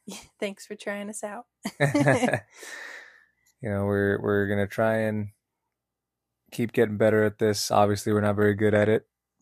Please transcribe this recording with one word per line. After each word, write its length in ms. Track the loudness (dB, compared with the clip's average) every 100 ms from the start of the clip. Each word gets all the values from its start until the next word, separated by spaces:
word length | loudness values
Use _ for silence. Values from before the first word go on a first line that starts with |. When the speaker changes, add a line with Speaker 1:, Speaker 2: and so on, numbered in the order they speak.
| -20
Speaker 1:
<laughs> 320 | -20 -20 -10
Thanks 260 | -8 -8 -16
for 80 | -14
trying 320 | -10 -10 -10
us 160 | -10
out. 220 | -12 -12 -18 _ -12 -2
<laughs> 0 |
Speaker 2:
<laughs> 640 | 0 2 2 2 2 -2 -8 -20 -18 -16 -16 -18 -20 -20 _ _ _ _
You 60 | -6
know, 140 | -2
we're, 360 | 0 2 2 0
we're 280 | 2 2 2
gonna 180 | 0 -2
try 300 | 0 0 0
and 260 | -2 -4 -6 _ _ _ _ _ _ _ _ _ _ _ _
keep 220 | -6 -4
getting 240 | 0 0 2
better 260 | 2 4
at 160 | 2 2
this. 320 | 0 0 0
Obviously, 420 | 2 4 2 0
we're 80 | 0
not 140 | 0
very 200 | 2 2 2
good 180 | 2
at 140 | 4 2
it. 180 | 2 -2 _ _ _